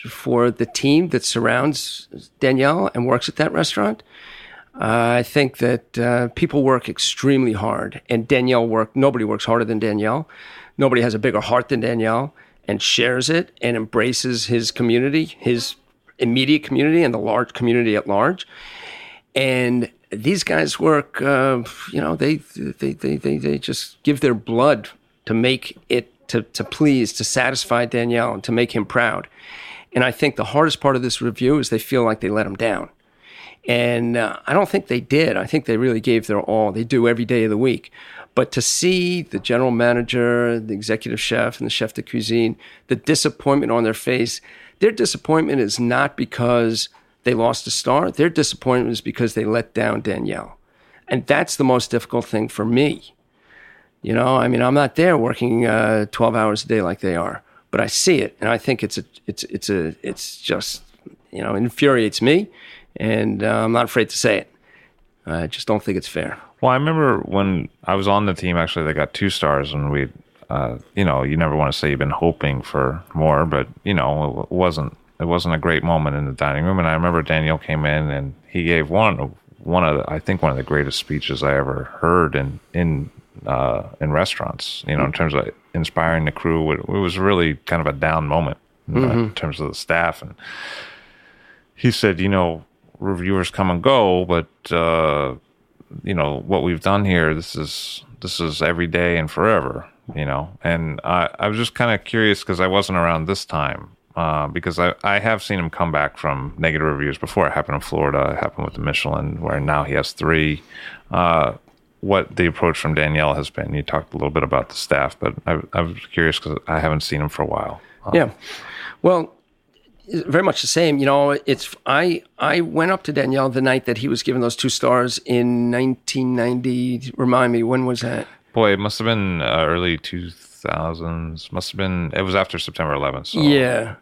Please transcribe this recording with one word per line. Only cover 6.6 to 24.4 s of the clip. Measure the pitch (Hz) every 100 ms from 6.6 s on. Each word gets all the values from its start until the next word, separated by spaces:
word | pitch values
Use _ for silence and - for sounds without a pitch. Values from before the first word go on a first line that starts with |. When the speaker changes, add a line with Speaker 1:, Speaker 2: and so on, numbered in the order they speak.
Speaker 1:
work | 135 127 -
extremely | - - - 131 135 127
hard, | 104 107 - 98 - -
and | 117 113
Danielle | 135 127 123 117
work-, | 110 107 135
nobody | 139 127
works | 107 107 -
harder | 117 110
than | 107
Danielle. | 110 104 107 135 160 - - - - -
Nobody | 135 123
has | 120
a | 107
bigger | 127 95
heart | - 123 -
than | 131
Danielle, | 117 117 110 117 143 _ - _ -
and | 107
shares | - - 120 127 135
it | 165 - -
and | 120 117
embraces | 110 117 120 120 127 120 -
his | 120 110
community, | - 120 120 135 156 160 -
his | - 120 117 - _ _ _ -
immediate | 120 120 131 151
community | - 131 147 165
and | 151
the | 113
large | 113 110 123
community | - 120 120 113 104
at | -
large. | 101 131 185 - - - - - - - - _ 135
And | 135 127 123 123 117 _ -
these | 101 127 190
guys | - 160 151 -
work, | 160 151 - -
uh, | 139 139 135 127 117 - -
you | -
know, | - 82
they, | 139 156 - -
they, | - - 69
they, | - - 71
they, | 71 71
they | 71 101
just | - 131 - -
give | - 143
their | 139
blood | 113